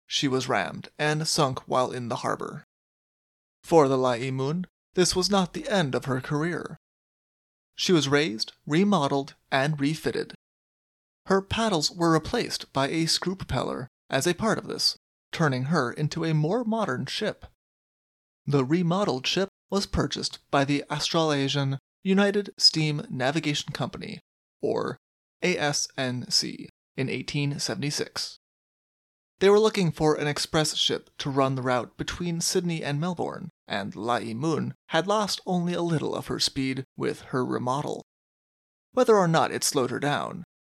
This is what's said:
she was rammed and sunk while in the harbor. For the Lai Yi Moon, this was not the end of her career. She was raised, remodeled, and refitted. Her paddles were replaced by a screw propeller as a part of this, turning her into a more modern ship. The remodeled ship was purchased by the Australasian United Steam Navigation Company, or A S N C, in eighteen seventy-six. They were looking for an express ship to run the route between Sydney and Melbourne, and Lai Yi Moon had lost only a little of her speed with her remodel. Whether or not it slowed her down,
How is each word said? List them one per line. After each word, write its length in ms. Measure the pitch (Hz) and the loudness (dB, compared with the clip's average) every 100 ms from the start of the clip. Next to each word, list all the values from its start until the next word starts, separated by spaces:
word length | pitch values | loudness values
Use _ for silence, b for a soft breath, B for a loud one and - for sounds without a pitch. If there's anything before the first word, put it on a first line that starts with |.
| - | -6
she 220 | - 143 | -2 0
was 200 | 127 127 | 0 0
rammed 400 | 110 80 - - - | 0 0 -6 -14 -4
and 300 | 151 151 156 | -2 0 0
sunk 400 | - 139 - - | 2 2 0 0
while 240 | 131 127 | 2 2
in 160 | 123 117 | -2 -6
the 80 | 127 | -4
harbor. 480 | 123 - - 151 - _ _ _ _ _ _ _ _ _ | -2 -4 -4 -10 -18 _ _ _ _ _ _ _ _ _
For 240 | - 170 135 | 4 6 6
the 120 | 135 | 4
Lai 180 | 127 117 | 2 0
Yi 140 | 131 | -2
Moon, 360 | 131 135 175 175 _ _ | -2 -2 -2 -6 _ _
this 200 | - 175 | 0 2
was 160 | 185 180 | 2 2
not 220 | 196 175 | 2 0
the 160 | 180 269 | -4 -2
end 260 | 202 147 | 0 0
of 120 | 123 135 | -2 -2
her 160 | 127 | -4
career. 560 | - 147 165 165 - 160 _ _ _ _ _ _ _ _ _ - | -2 -2 -2 -4 -8 -12 _ _ _ _ _ _ _ _ _ -6
She 160 | - | 4
was 160 | 170 135 | 4 6
raised, 460 | 143 165 214 - - - | 2 2 -2 -8 -10 -2
remodeled, 680 | 151 202 185 139 139 139 - - | 2 4 4 2 0 -2 -12 -2
and 260 | 139 143 151 | 0 0 0
refitted. 540 | 139 160 135 92 - - _ _ _ _ _ _ _ _ - | 0 0 -2 -4 -6 -10 _ _ _ _ _ _ _ _ 0
Her 160 | 196 | 0
paddles 480 | 196 214 226 175 147 | 0 -2 2 2 0
were 220 | 175 170 | 0 4
replaced 600 | 160 - 247 - - - | 4 2 -4 -2 -6 -4
by 160 | 135 139 | -2 0
a 160 | 165 | 0
screw 320 | 160 - 180 190 | 0 0 -2 -6
propeller 520 | - 131 - 135 131 _ - | -4 -2 -2 -4 -10 _ -4
as 180 | 135 170 | 0 0
a 80 | |
part 220 | 175 214 180 | 0 0 0
of 120 | - | -2
this, 280 | - - - _ _ _ | -2 -2 -2 _ _ _
turning 340 | - 156 127 | 0 0 0
her 280 | 135 170 120 | 0 0 0
into 320 | - 151 165 | -2 -4 -2
a 80 | 165 | 0
more 320 | 156 151 226 | 2 2 0
modern 400 | 226 226 196 127 | 0 -2 -2 -2
ship. 400 | 139 - 208 - - _ _ _ _ _ _ _ _ _ - | -4 -4 -4 -6 -14 _ _ _ _ _ _ _ _ _ 0
The 180 | 139 | 0
remodeled 640 | 127 170 170 185 196 131 - | 2 2 2 2 0 0 0
ship 240 | 180 196 _ - | 0 -2 _ -4
was 140 | 196 | -2
purchased 540 | 196 175 135 - - - - | 0 0 0 -2 -6 -8 -2
by 140 | 143 | 0
the 180 | 139 143 - | 2 0 -2
Australasian 880 | 147 - 170 160 143 135 143 135 135 _ _ | -6 -2 0 2 2 0 0 -2 -4 _ _
United 520 | 190 190 202 202 202 - | 0 4 4 2 -4 2
Steam 500 | - 156 151 147 - | 2 4 0 -2 -6
Navigation 640 | 127 127 156 151 147 - | -2 0 0 0 -2 -4
Company, 440 | - 135 - - - _ _ _ - | -6 -6 -6 -12 -14 _ _ _ -6
or 340 | - 113 - - _ _ _ - | -2 0 -2 -6 _ _ _ -4
A 160 | 180 180 | -2 0
S 300 | 147 143 - - | 0 -2 -4 -4
N 260 | 127 123 - | -4 -4 -2
C, 400 | - - - - _ _ - | -2 -2 -8 -14 _ _ -6
in 120 | 135 | -4
eighteen 520 | 120 135 147 143 143 | -4 -4 -2 -2 -2
seventy-six. 800 | - 117 143 - - - - - _ _ _ _ _ _ _ _ _ - | -6 -4 -4 -4 -6 -6 -10 -10 _ _ _ _ _ _ _ _ _ 2
They 100 | 190 | 6
were 120 | 208 | 6
looking 320 | 214 208 170 | 6 2 0
for 240 | - 156 147 | 2 2 2
an 100 | 147 | 0
express 480 | 143 - 160 151 | -2 0 0 0
ship 360 | - - - - - | 0 0 -2 -6 -8
to 120 | 147 | -4
run 240 | 135 135 | 2 2
the 80 | 135 | 2
route 340 | 127 123 110 - | 0 0 -2 -6
between 440 | 151 - 175 170 | -8 -4 -4 -2
Sydney 420 | - 190 175 160 | 0 0 0 -2
and 180 | 139 143 | -2 -2
Melbourne, 500 | 175 170 - - 165 _ - | -2 -2 -4 -6 -12 _ -6
and 260 | 101 101 | -6 -6
Lai 240 | - 113 120 | -6 -2 -2
Yi 160 | 113 | -2
Moon 400 | 113 160 139 123 - - | -4 -2 -2 -2 -8 -2
had 180 | 160 185 | -2 2
lost 340 | 214 196 - - | 0 0 -4 -2
only 280 | 180 175 | -2 0
a 60 | 175 | -2
little 320 | 170 156 - | 0 0 0
of 140 | - - | -4 -6
her 140 | 120 | -2
speed 420 | - 139 131 131 127 - | -2 -2 -4 -4 -8 -4
with 240 | 135 - - | -4 -4 -4
her 140 | 135 | -2
remodel. 580 | 127 120 123 139 - - - _ _ _ _ _ _ _ _ | -2 -2 -2 -2 -2 -6 -10 _ _ _ _ _ _ _ _
Whether 220 | - 247 214 | 2 6 6
or 120 | 175 | 6
not 240 | 160 123 | 4 2
it 100 | 120 | 0
slowed 300 | - 143 120 | -2 0 0
her 80 | 117 | 0
down, 420 | 143 131 60 - - _ _ | -2 -2 -4 -8 -14 _ _